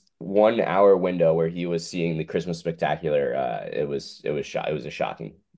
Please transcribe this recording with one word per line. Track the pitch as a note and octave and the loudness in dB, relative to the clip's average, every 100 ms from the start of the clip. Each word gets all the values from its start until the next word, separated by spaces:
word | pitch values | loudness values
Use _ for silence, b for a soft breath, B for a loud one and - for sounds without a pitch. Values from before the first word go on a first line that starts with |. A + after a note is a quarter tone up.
| _ _ | _ _
one | F2+ G2 G#2+ A#2 | -2 4 4 4
hour | - F#2 G2+ F#2+ | 0 6 6 6
window | F#2 F2+ E2 | 4 2 4
where | E2 E2 | 4 0
he | F2 F2 | -2 -2
was | E2+ E2 | -4 -4
seeing | F2+ E2 D#2+ | -4 -2 -2
the | |
Christmas | D#2 F2+ F2 E2+ | -4 -4 -4 -6
Spectacular. | E2+ E2 D2+ D2+ E2 D2 C2 | -6 -4 -2 -2 0 0 0
Uh, | B1+ B1+ G#1+ - | -2 -2 -4 -6
it | G1+ D2 | -4 -4
was, | C#2 - - | -4 -8 -10
it | - | -6
was | D2 - | -4 -4
sho-, | - - | -6 -4
it | |
was | - C2 | -4 -6
a | |
shocking | - - - G#1+ - _ | -6 -6 -6 -12 -16 _